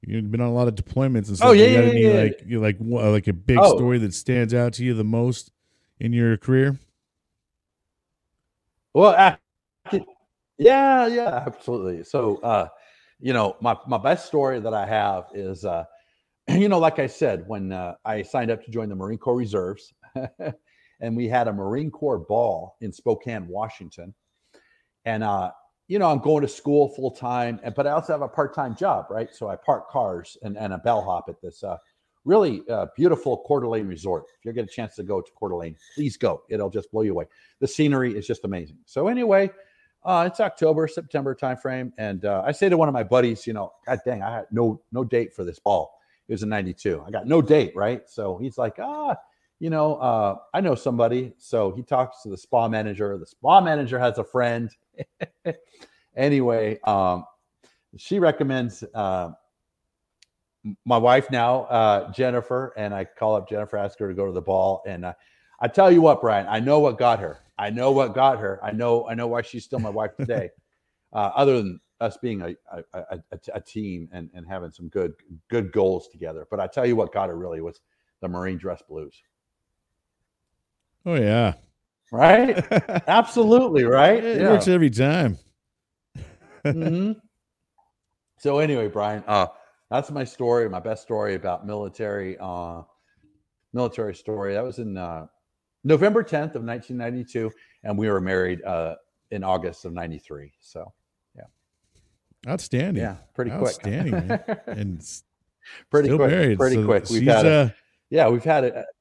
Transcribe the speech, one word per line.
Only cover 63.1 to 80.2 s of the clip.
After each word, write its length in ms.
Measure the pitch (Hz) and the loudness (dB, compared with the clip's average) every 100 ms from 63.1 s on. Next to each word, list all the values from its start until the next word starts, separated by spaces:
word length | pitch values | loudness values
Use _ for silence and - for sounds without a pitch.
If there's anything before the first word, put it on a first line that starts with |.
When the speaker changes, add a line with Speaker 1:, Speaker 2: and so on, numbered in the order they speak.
| - 110 107 | -6 -2 -2
Speaker 2:
up 120 | 95 | -4
Jennifer, 300 | 107 104 104 | -8 -6 -6
ask 180 | 101 - | -8 -6
her 80 | 101 | -8
to 60 | |
go 120 | 92 98 | -4 -4
to 60 | |
the 100 | 90 | -6
ball. 400 | 85 95 95 95 95 | -2 0 0 -2 -6
And, 160 | 90 | -12
uh, 100 | 90 87 _ _ _ _ | -12 -14 _ _ _ _
I 80 | 120 | -4
tell 220 | - 190 | 6 8
you 120 | 170 | 10
what, 180 | 160 135 | 8 6
Brian, 260 | 120 104 98 | 2 0 0
I 100 | 110 | -2
know 220 | 123 151 | 2 4
what 180 | 147 113 | 2 2
got 220 | 123 113 | 2 2
her. 180 | 90 76 _ - | -2 -12 _ -10
I 140 | 104 | -6
know 220 | 110 131 | -2 0
what 200 | 135 127 | 2 0
got 280 | 104 135 120 | 2 2 2
her. 180 | 104 98 | -4 -6
I 100 | 104 | -8
know, 360 | 107 120 117 117 | -4 0 0 0
I 60 | |
know 140 | 113 120 | -6 -4
why 140 | 117 | -4
she's 220 | 117 120 | -6 -12
still 140 | - 107 | -10 -8
my 100 | 107 | -6
wife 280 | 104 107 - | -6 -8 -8
today, 340 | 131 113 90 _ _ _ | -6 -4 -6 _ _ _
Speaker 1:
<laughs> 300 | _ _ _ | _ _ _
Speaker 2:
uh, 180 | 110 101 131 | -4 4 6
other 220 | 139 127 | 8 6
than 220 | 101 87 _ _ | 2 -6 _ _
us 160 | 113 - | -6 -4
being 260 | 127 104 | -6 -6
a, 140 | 87 87 _ | -8 -10 _
a, 100 | 87 82 | -18 -14
a, 300 | 87 87 90 - | -14 -12 -14 -14
a, 80 | 95 - | -18 -14
a 60 | 101 | -14
team 480 | - - 104 87 82 | -12 -10 -8 -10 -12
and, 180 | 90 80 | -16 -16
and 120 | 90 82 | -18 -14
having 240 | 95 87 | -14 -14
some 160 | - 87 | -16 -10
good, 260 | 101 90 78 _ 82 _ | -6 -6 -6 _ -20 _
good 220 | 117 95 | -6 -2
goals 380 | 107 95 92 - | 0 0 0 -8
together. 360 | 80 82 80 76 | -16 -14 -14 -10
But 80 | 101 | -8
I 80 | 95 | -6
tell 180 | - | -2
you 120 | 123 113 | 0 0
what 180 | 98 | 0
got 140 | 104 95 | -2 -4
her 80 | 85 | -6
really 220 | 90 82 | -10 -10
was 200 | 82 - _ _ _ _ | -12 -14 _ _ _ _
the 80 | 92 | -10
Marine 300 | 90 92 92 | -6 -6 -8
dress 240 | 90 85 _ | -8 -10 _
blues. 360 | 78 76 _ _ _ _ _ _ _ _ _ _ _ | -16 -16 _ _ _ _ _ _ _ _ _ _ _